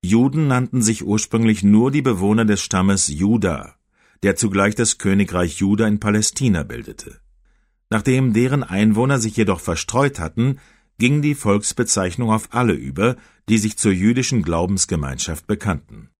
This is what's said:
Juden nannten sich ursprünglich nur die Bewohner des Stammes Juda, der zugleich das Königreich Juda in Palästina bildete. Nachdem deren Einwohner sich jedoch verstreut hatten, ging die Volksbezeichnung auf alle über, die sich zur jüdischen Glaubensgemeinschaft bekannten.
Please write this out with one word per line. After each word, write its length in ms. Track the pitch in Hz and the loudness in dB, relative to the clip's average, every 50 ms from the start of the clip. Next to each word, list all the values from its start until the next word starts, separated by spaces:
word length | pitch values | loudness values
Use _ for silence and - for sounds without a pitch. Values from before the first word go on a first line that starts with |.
| - | 0
Juden 440 | 87 101 113 123 139 135 156 156 143 | 2 2 4 4 2 2 0 0 2
nannten 340 | 131 123 127 - - 127 | 0 0 0 -2 0 0
sich 220 | 117 107 113 107 - | 2 2 0 -2 -2
ursprünglich 600 | 90 101 107 - - - 110 113 113 110 101 95 | -2 -2 -2 -2 -2 -2 0 2 2 2 4 4
nur 280 | 101 104 107 117 135 | 6 6 6 6 4
die 100 | 135 151 | 2 0
Bewohner 420 | 139 131 117 90 92 101 107 113 113 | 0 0 0 0 0 0 2 2 2
des 180 | 107 104 98 | 2 0 0
Stammes 460 | - - - 95 92 98 98 92 - - | -2 -2 0 0 2 2 2 0 0 -4
Juda, 680 | 73 73 92 101 113 117 101 92 80 64 - - - _ _ _ _ _ _ _ _ _ | -2 -2 0 2 2 2 2 0 -2 -4 -8 -14 -20 _ _ _ _ _ _ _ _ _
der 140 | - 98 95 | 0 0 0
zugleich 400 | - - 107 95 98 98 104 107 | 2 0 0 2 2 2 2 2
das 220 | - 120 101 - _ | 0 -2 -2 -2 _
Königreich 640 | - 101 95 101 101 87 87 90 90 85 78 - | -2 0 2 2 0 0 0 -2 -2 -2 -2 -2
Juda 280 | 98 98 101 104 113 107 | 0 0 2 2 2 0
in 120 | 104 104 | 0 -2
Palästina 640 | - 107 104 107 107 - - - 135 127 98 85 71 | -2 0 0 0 0 -2 -4 -2 0 0 0 0 -2
bildete. 580 | - 117 120 117 - - - - - - - _ _ _ _ _ _ _ _ _ _ _ _ _ _ | -6 -10 -12 -12 -14 -16 -18 -18 -20 -20 -20 _ _ _ _ _ _ _ _ _ _ _ _ _ _
Nachdem 440 | 107 110 104 - 127 131 135 131 107 | -4 -2 0 2 2 2 2 2 2
deren 300 | 110 120 127 135 143 123 | 2 2 2 0 -2 -2
Einwohner 560 | - 90 98 107 110 107 107 120 135 139 131 | -2 -2 2 2 4 4 4 2 2 2 0
sich 180 | 110 110 104 - | 0 -2 0 0
jedoch 240 | 110 98 95 85 | 0 2 0 -2
verstreut 580 | - - 85 80 - - - 123 139 143 139 - | -2 -4 -4 -4 -6 -4 0 0 0 0 0 -4
hatten, 400 | 82 78 - - 113 131 131 - - _ _ _ _ _ _ _ | -8 -8 -4 -2 -2 -2 -2 -4 -10 _ _ _ _ _ _ _
ging 240 | 113 123 143 151 | 0 2 2 2
die 140 | 147 147 147 | 0 0 -2
Volksbezeichnung 960 | 139 - 107 101 104 104 - - - 120 - - - 95 90 87 - 123 113 | -2 0 0 0 0 0 -4 -4 -4 -2 -2 0 -2 -2 -4 -4 -4 -2 0
auf 180 | 110 110 - - | 0 -2 -2 -4
alle 220 | - 120 123 117 87 | -4 -2 0 0 0
über, 420 | 67 62 65 67 73 101 120 127 - - _ _ _ _ - | -2 -4 -8 -4 -2 0 -2 -2 -2 -12 _ _ _ _ 0
die 100 | 107 113 | 0 2
sich 200 | 104 110 107 - | 2 0 -4 -2
zur 160 | - 110 95 | 0 0 0
jüdischen 480 | 90 92 107 120 127 127 - 135 117 | 2 2 2 2 2 0 -2 -2 -2
Glaubensgemeinschaft 1040 | 90 80 85 82 87 90 98 92 - - 92 82 71 69 67 65 - - 82 78 - _ | -2 -2 -2 -2 0 -2 -2 -2 -2 -2 -2 -4 -4 -4 -6 -8 -8 -8 -8 -10 -6 _
bekannten. 640 | 104 - - 107 90 65 - _ 55 53 52 - _ _ | -6 -4 -2 -4 -4 -4 -6 _ -20 -20 -20 -20 _ _